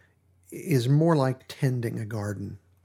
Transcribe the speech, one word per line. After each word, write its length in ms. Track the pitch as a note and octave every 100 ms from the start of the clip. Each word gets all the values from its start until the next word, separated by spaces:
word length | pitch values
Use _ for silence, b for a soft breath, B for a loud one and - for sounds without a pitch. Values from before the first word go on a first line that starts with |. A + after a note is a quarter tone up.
| b b _ _ _
is 380 | - - C#3 A#2+
more 280 | C#3+ E3 D#3
like 280 | C3 B2+ -
tending 500 | - C3+ B2+ A#2 A#2
a 80 | G#2+
garden, 520 | A2 G#2 G2+ G2+ G2+ _ _